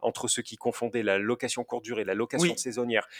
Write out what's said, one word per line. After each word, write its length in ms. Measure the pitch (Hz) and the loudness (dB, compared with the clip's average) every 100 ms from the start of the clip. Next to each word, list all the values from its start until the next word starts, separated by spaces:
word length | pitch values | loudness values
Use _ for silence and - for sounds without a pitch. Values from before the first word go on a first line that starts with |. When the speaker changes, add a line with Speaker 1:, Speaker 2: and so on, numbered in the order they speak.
Speaker 1:
entre 280 | 117 - 117 | -2 0 0
ceux 140 | - | -2
qui 140 | - - | -4 -4
confondaient 460 | 123 - 120 117 | -2 0 -2 0
la 160 | 107 98 | 2 2
location 460 | 104 120 123 123 | 2 0 -2 -4
courte 200 | 120 120 | -4 -6
durée, 200 | 110 113 | -4 -2
la 100 | 95 | 0
location 380 | 98 120 139 175 | 0 0 2 2
Speaker 2:
Oui. 60 | - | 2
Speaker 1:
saisonnière. » 500 | 131 117 120 110 - | -2 -2 2 2 0